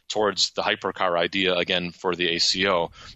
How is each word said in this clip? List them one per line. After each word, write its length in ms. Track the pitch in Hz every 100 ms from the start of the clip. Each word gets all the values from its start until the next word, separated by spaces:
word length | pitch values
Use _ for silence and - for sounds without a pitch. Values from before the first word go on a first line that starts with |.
| -
towards 420 | 104 107 92 -
the 100 | -
hypercar 560 | 92 107 98 - 92 85
idea 360 | 87 98 92
again 360 | 87 87 90 87
for 240 | - 92
the 200 | 87 87
A 40 | 85
C 260 | - 95 98
O. 240 | 90 82 - -